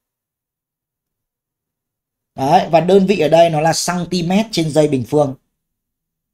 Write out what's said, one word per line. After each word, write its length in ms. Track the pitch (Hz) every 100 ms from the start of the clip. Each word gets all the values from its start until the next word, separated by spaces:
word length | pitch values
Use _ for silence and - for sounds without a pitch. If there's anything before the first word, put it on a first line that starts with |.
| _ _ _ _ _ _ _ _ _ _ _ _ _ _ _ _ _ _ _ _ _ _ _ -
Đấy, 320 | 135 175 -
và 80 | 160
đơn 260 | 170 196 185
vị 140 | 196
ở 80 | 151
đây 220 | 160 170
nó 120 | 156
là 120 | 160 160 -
cm 440 | 180 170 185 180 190 220
trên 200 | - 147
giây 160 | 139 151
bình 160 | 147 113
phương. 280 | 151 143 131 _ _ _ _ _ _ _ _ _